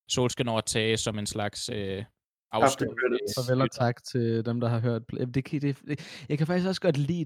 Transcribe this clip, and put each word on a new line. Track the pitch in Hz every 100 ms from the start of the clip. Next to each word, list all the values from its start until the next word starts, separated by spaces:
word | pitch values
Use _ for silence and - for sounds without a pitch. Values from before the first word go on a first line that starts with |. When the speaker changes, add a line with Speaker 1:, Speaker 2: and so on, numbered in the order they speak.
| -
Speaker 1:
Solskin | - 123 - 120
over | 113
Tage | - 117 110 113
som | - 107
en | 104
slags, | 110 104 - -
øh, | 113 98 95 101 _ _ _ _
Speaker 2:
After | 135 143
Speaker 1:
afslutning | 135 113 117
Speaker 2:
credits. | 127 123 104
Speaker 1:
til | 107
Speaker 3:
Farvel | 123 127
og | 135
Speaker 1:
lytteren. | - 120
Speaker 3:
tak | 120
til | - 127 117 113 113
dem, | 120
der | 120
har | 117
hørt | 120 117 113
pl-, | - 123
det | 123 131
kan, | 151
det, | 143 135 -
det, | 147 - - 135
jeg | 147
kan | 156
faktisk | 180 180
også | 185
godt | 185 147
lide | 143 175